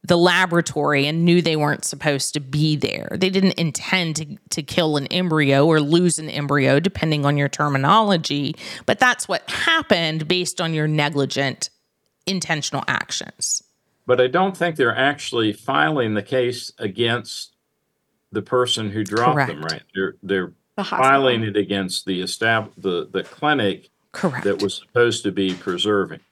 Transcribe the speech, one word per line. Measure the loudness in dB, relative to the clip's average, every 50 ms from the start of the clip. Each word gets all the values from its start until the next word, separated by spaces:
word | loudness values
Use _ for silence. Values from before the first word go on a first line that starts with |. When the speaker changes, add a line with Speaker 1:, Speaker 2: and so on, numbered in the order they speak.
| 2
Speaker 1:
the | 2 4
laboratory | 6 6 6 6 4 2 2 2 0 0 0 -4 -2 0 2 2 2 2
and | 2 0 2 4
knew | 6 6 4
they | 4 2 0
weren't | 2 0 0 0 -2 -4
supposed | -10 -8 -2 -2 0 0 0 -2 -4 -6
to | -6
be | -6 -4 -2 0 2 2 2
there. | 0 0 -4 -4 -6 -8 -8 -2 0
They | 0 0
didn't | 2 2 2 2 2
intend | 2 -2 -2 -2 -6 -4 -2 0 0 0 -2 -4
to, | -6 -8 -10 -12 -18 _ _
to | -8 -8
kill | -8 -2 0 2 2 2 2
an | 0 -2 0
embryo | -2 -2 0 2 2 2 4 4 6 6 6
or | 6 4 4
lose | 4 4 4 4 4 4 2 0
an | -6 -8
embryo, | -6 -6 -4 0 0 2 4 4 4 4
depending | 2 0 -2 -2 -2 0 0 2 2
on | 0 2
your | 2 0 -2
terminology. | -2 -2 -2 0 0 0 2 4 4 4 4 4 2 0 0 -2 -4 -2 -2 -4 -6 -8 -12 -16 -16 -8 -2
But | -2 2 4
that's | 4 2 2 0 -4 -4
what | -4 -6 -4 -6
happened | -6 -4 0 0 0 0 2 2 2 2 2 0 -2 -4 -2 0
based | 0 0 0 -4 -4 -4
on | -4 -2 0
your | 0 0
negligent | 0 2 2 0 0 0 0 -2 -2 0 -2 -2 -2 -2 -4 -8 -10 _ _ _ _ _ _ _ _ _ _ _
intentional | -6 -4 -4 -2 -2 -2 -2 -2 -4 -6 -4 -2
actions. | -2 -4 -4 -4 -6 -8 -10 -10 -12 -10 _ -6 -4 -4 -6 _ _ _ _ _ _ _ _ _
Speaker 2:
But | 0 2 2
I | 2 2
don't | 2 0 0 0 -2
think | -2 -4 -4 0
they're | 0 0 0 2
actually | 0 0 0 0 -2 -8 -6 -2 0 0 0
filing | -2 -4 -6 -4 0 2 2 2 2 0 -2 0 -2
the | -4
case | -4 -2 -2 0 0 0 -4 -6 -12 -16 _ _
against | -8 -8 -4 -2 -2 -2 -2 -2 -6 -10 -14 -14 -14 -16 _ _ _ _ _ _ _ _ _ _ _ _ _ _ _ _
the | -8 -8
person | -6 -2 0 0 2 0 -2 -4 -4 -4
who | -4 -4 -4
dropped | -2 -2 0 2 2 2 2 0 -2
them, | -4 -8
Speaker 1:
Correct. | -6 -8
Speaker 2:
right? | -8 -8 -10 _ _
They're, | -4 -4 -4 -6 _
they're | -6 -2 -2 -2 -2 -4 -10 _ _ _ _
Speaker 3:
The | -8 -8
hospital. | -4 0 2 4
Speaker 2:
filing | 6 6 6 4 4 2 2 -2
it | -2 -2
against | -2 -2 0 -2 -2 -2 -4 -6 -8 -4
the | -4 -4 -4
estab-, | -4 -6 -6 -2 0 0 0 0 -2 -6 _
the, | -6 -4 -4 -2 -2 -4 -4
the | -6 -6 -6
clinic | -6 -10 -4 0 0 2 2 0 0 -2 -4 _ _ _ _ _ _
Speaker 1:
Correct. | -10 -4 -4 -2 -2 -2 -2
Speaker 2:
that | -2 0 0
was | -2 -4 -4
supposed | -8 -14 _ _ 2 2 2 2 -2 -4
to | -4
be | -2 -2 -2 -2 -2
preserving. | -4 -6 -6 -4 -2 0 0 0 0 0 -2 -8 -18 _ _